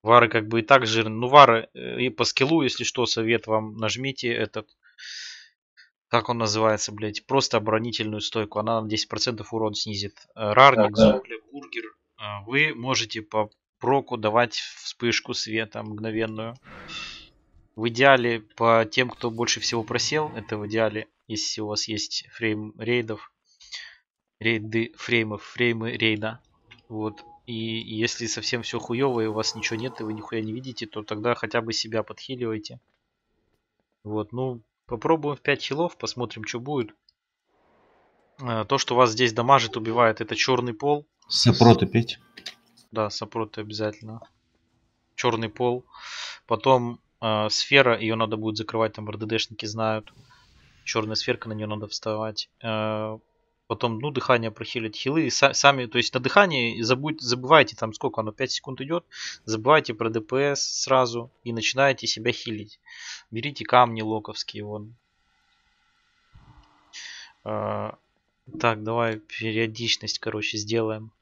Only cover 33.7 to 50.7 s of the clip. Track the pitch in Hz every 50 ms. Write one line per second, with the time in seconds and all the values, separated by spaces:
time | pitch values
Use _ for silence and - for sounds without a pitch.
33.7 | _ _ _ _ _ _ _ 104 107 107 104 104 - 123 131 131 123 117 _ _
34.7 | _ _ _ - 123 110 - 151 165 160 143 147 143 - _ - 143 131 - -
35.7 | 135 147 170 170 - _ - 110 - 123 120 110 - 113 104 - - 117 120 139
36.7 | 151 135 113 107 - _ _ _ _ _ _ _ _ _ _ _ _ _ _ _
37.7 | _ _ _ _ _ _ _ _ _ _ _ _ _ - 135 123 113 110 107 -
38.7 | 139 135 - - 123 123 127 117 110 117 127 117 110 117 117 127 139 135 117 107
39.7 | - 120 110 113 113 120 120 113 110 - 113 - 113 107 - - 131 123 123 123
40.7 | 113 107 139 143 147 147 147 _ _ _ _ _ - - - 120 - - 117 120
41.7 | 113 - 98 95 - 117 117 - - - _ _ _ - - - - _ _ _
42.7 | _ - _ _ - 107 110 101 - - 110 104 - 117 113 107 - 110 104 107
43.7 | 107 104 107 107 104 - 110 110 113 113 - _ _ _ _ _ _ _ _ _
44.7 | _ _ _ _ _ _ _ _ _ - - 123 117 113 113 110 107 - 123 123
45.7 | 123 123 - _ - - - - - - - - - - _ - 117 107 - 139
46.7 | 131 123 120 120 117 - _ _ _ _ - 113 107 107 107 107 - - - -
47.7 | 139 139 131 123 117 101 113 110 113 113 113 104 110 107 107 110 107 107 110 -
48.7 | - 110 113 110 - - 107 107 104 104 110 107 113 110 - - 110 - - 107
49.7 | 104 113 110 110 110 110 107 - _ - _ _ - _ _ _ _ _ _ _